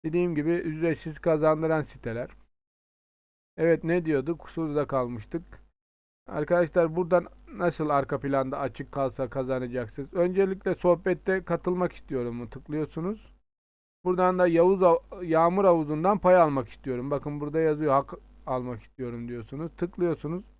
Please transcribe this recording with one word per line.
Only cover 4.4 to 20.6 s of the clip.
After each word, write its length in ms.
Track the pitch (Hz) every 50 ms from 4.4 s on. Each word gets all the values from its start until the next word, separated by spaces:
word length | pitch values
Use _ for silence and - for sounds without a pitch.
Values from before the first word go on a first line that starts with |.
| - - - 165 165 156 143 147 143
kalmıştık. 560 | 120 139 131 127 120 123 110 104 - - 226 180 - - - _ _ _ _ _ _ _ _ _ _ _ _ _
Arkadaşlar 720 | - 196 151 151 - 175 175 170 147 - 185 170 160 156
buradan 300 | 175 180 160 180 175 170 - - - - - 285
nasıl 320 | 202 180 175 - - 160 151
arka 320 | 143 139 135 - 147 131
planda 380 | - 139 139 135 131 131 139 143
açık 340 | 143 127 110 - 143 -
kalsa 380 | - 147 135 131 - - 135 120
kazanacaksınız? 840 | - 143 131 127 131 127 127 123 120 123 120 107 - - 135 - -
Öncelikle 600 | 180 175 180 185 190 196 190 190 196 - 190 180
sohbette 720 | - - 180 175 170 - 190 180 170 - - 190 190 180
katılmak 480 | - 170 170 - 185 180 180 180 170
istiyorum 440 | - - - - 139 127 120 120 117
mu? 140 | 120 120 110
Tıklıyorsunuz. 840 | - 135 - - 151 156 151 147 - 160 165 185 220 214 - - _ _ _ _ _ _ _ _ _ _ _ _ _ _ _
Buradan 340 | 180 180 175 185 180 185 180
da 100 | 180 175
Yavuz 340 | 165 165 170 185 196 185
Av-, 400 | 185 175 165 170 - - - 196
Yağmur 420 | 180 165 160 160 165 170 180 196 202
Havuzu'ndan 540 | 185 175 165 156 143 151 151 165 190 214 185
pay 180 | - 185 185
almak 320 | 180 165 151 139 135 120 -
istiyorum. 420 | - - - 135 123 120 127 143
Bakın 300 | 147 143 147 151 147 147
burada 200 | 147 147 147 160
yazıyor, 320 | 160 156 151 151 156 147
hak 220 | 131 139 139 - - - _ - - - -
almak 360 | - 131 127 123 123 120 107
istiyorum 460 | - - _ - 127 120 120 117 117 120
diyorsunuz. 440 | 120 120 110 - 135 143 160 160 -
Tıklıyorsunuz. 680 | - 180 175 - - 175 170 156 - - 147 165 185 - - _ _